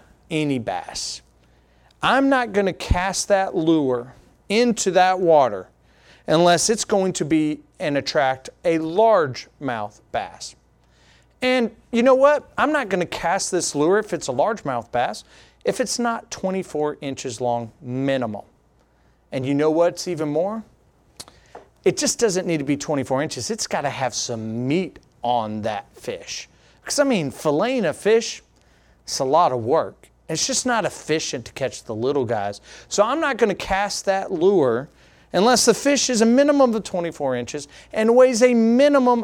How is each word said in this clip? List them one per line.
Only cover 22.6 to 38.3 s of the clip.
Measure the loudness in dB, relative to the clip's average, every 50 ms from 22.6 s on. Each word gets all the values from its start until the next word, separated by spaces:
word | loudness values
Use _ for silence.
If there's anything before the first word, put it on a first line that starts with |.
| -2
be | -2 -4
twenty-four | -4 -4 -4 -4 -4 -2 -2 -2 -2 -2
inches. | -4 -6 -8 -8 -6
It's | -6 -6 -6
gotta | -6 -4 -4 -4 -4
have | -4 -4 -4 -4 -4
some | -6 -6 -6 -6 -8 -8 -6 -6 -4 -2
meat | -2 -2 -2 -2 -4 -8 -16 -20 _ _ _ -4
on | -2 -2 -2 -2 -4 -6 -6
that | -6 -6 -6 -6 -10 _ _
fish. | -14 -12 -10 -10 -10 -12 -14 -14 -14 -14 -18 _ _ _ _ _ _ _
'Cause, | -4 -2 0
I | 0
mean, | 2 0 0 -2 -4
filleting | -6 -4 -2 -2 0 0 0 -2 -2 -2 -2
a | -4 -4
fish, | -2 0 2 2 2 2 -2 -8 -14 -18 _ _ _ _ _ _ _ _ _ _ _ _
it's | -10 -6 -4
a | -2
lot | 2 4 4 4 2 0
of | -2 -2
work. | 0 0 0 0 -4 -8 _ -20 _ _ _ _
It's | -8 -6 -4 -4
just | -4 -4 -4 -2
not | -2 -2 -2 -2
efficient | -4 -6 -8 -4 -4 -2 -2 -2 -6 -8 -10 -12
to | -14 -8
catch | -6 -6 -6 -6 -8 -12
the | -10 -6
little | -2 -2 0 0 0 0
guys. | -2 -2 -2 -4 -4 -8 -10 -16 -20 -20 -20 -14 -2
So | 0 0 2
I'm | 2 0 0
not | -2 -2 0
gonna | 0 0 0 0
cast | -4 -6 -4 -4 -2 -2 -4 -6 -6 -4
that | -2 -2 -2 -4 -4 -2
lure | 0 2 4 4 4 2 2 0 -2 -4 -8 _ _ _ _ _ _ _ _
unless | 0 2 4 4 4 4 4
the | 2 2
fish | 2 2 0 2 2 0 0
is | 2 2
a | 4
minimum | 4 4 4 4 4 4 4 4 2 2
of | -2 -4
twenty-four | -6 -6 -6 -6 -6 -6 -4 -4 -2 -2
inches | -4 -4 -6 -8 -10 -12 -14 -18 -20 -20 _ -4
and | 0 2 4 6
weighs | 8 6 6